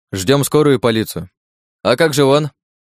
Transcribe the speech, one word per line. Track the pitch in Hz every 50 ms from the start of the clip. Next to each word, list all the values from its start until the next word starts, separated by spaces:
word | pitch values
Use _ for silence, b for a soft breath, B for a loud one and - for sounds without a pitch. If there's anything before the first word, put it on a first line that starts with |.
| _ - -
«Ждем | 95 92 104 139 143 131
скорую | - - 151 151 147 135
и | 117
полицию». | - 120 113 110 104 - - 82 85 90 _ _ _ _ _ _ _ _ _ _ -
«А | 98 123
как | - 165 160 135
же | 143 143
он?» | 135 139 147 151 143 _ _ _ _ _ _ _ _ _